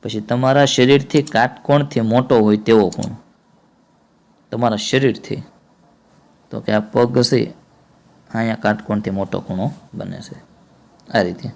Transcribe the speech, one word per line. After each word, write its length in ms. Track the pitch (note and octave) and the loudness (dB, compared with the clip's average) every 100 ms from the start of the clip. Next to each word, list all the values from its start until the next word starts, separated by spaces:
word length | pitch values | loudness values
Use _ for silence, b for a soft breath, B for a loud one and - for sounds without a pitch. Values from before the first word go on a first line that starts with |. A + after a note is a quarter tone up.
પછી 180 | A2+ G#2 | -8 -10
તમારા 440 | G#2 A#2+ C3 C3+ C#3 | -4 -2 2 4 4
શરીરથી 580 | - B2+ C#3+ C#3 D#3 | 4 4 4 4 -2
કાટકોણથી 800 | C#3 A2+ B2 - - C#3+ C#3+ - A2+ | 0 0 0 -2 0 0 2 -2 0
મોટો 280 | A#2 B2+ B2 | 0 2 4
હોય 140 | G#2+ G#2+ | 4 2
તેવો 280 | G#2+ A2+ F#2+ | 4 4 4
ખૂણો, 280 | - - - _ _ _ _ _ _ _ _ _ _ _ _ _ | -2 -10 -12 _ _ _ _ _ _ _ _ _ _ _ _ _
તમારા 260 | A2+ A#2+ G#2+ | -2 -2 -2
શરીરથી, 640 | - C3+ C3+ G#2+ - - - _ _ _ _ _ _ _ _ _ _ | 0 0 0 -2 -8 -12 -12 _ _ _ _ _ _ _ _ _ _
તો 100 | A2+ | -10
કે 100 | - | -2
આ 120 | G#2+ G#2+ | -2 0
પગ 300 | - A#2+ B2+ | 0 2 2
છે, 180 | A#2+ C3 - - _ _ _ _ _ _ _ | 0 0 -2 -8 _ _ _ _ _ _ _
અહીંયા 340 | A2+ A2+ G#2+ | -6 -4 -2
કાટકોણથી 480 | G#2+ G#2+ - G#2+ G#2 | -2 -2 -2 -4 -4
મોટો 260 | G2 G2 F#2+ | -6 -4 -6
ખૂણો 260 | - F#2 G#2+ - - | -6 -6 -6 -8 -18
બને 260 | - G2 F#2 | -14 -12 -14
છે 160 | - - _ _ _ _ _ _ _ | -16 -20 _ _ _ _ _ _ _
આ 160 | A2+ | -2
રીતે. 240 | F2+ F2+ - | -2 -4 -12